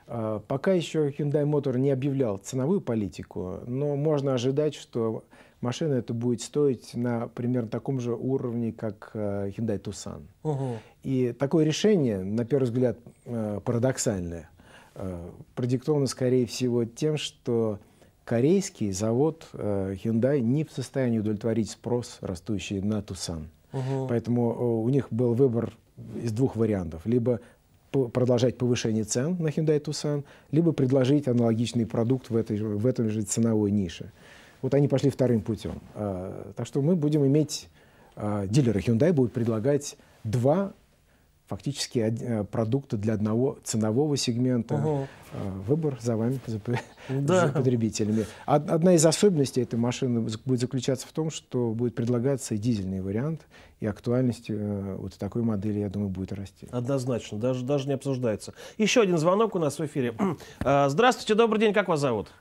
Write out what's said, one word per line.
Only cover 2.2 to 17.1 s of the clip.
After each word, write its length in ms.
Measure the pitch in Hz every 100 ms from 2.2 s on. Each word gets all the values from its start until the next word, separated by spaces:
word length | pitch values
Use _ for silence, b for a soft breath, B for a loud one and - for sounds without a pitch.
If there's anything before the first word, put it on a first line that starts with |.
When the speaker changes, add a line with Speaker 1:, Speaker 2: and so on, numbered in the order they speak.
| 123 98
Speaker 1:
ценовую 420 | - 131 131 196
политику, 800 | 135 113 98 - - 92 92 90 120
но 300 | 127 147 143
можно 360 | 151 147 135
ожидать, 400 | 127 127 135 151
что 500 | 143 - 123 113 110 - B B B
машина 340 | 123 - 165
эта 180 | 131 -
будет 280 | 117 120 120
стоить 540 | - 147 147 123 -
на 340 | 120 120 117 120
примерно 400 | - 120 127 110
таком 320 | 120 - 135
же 140 | 120
уровне, 580 | 117 131 131 127 117 117
как, 380 | 113 110 101 -
э, 360 | 110 104 101 98 95
Hyundai 220 | 117 98
Tucson. 440 | 107 98 - 85 73 _
Speaker 2:
Угу. 360 | 156 139 135 113 B B
Speaker 1:
И 280 | 135 131 123
такое 320 | 120 139 175
решение, 600 | 156 151 208 202 131 98
на 200 | 92 110
первый 200 | 117 139
взгляд, 340 | 127 123 127 - - - -
э, 340 | 117 107 104
парадоксальное, 840 | - 117 131 131 - 98 87 85 78 - B B B
э, 360 | - 95 87 87 - -
продиктовано, 520 | - 123 123 - 151 135
скорее 400 | - 127 127 120
всего, 380 | - 127 120
тем, 320 | 117 - 151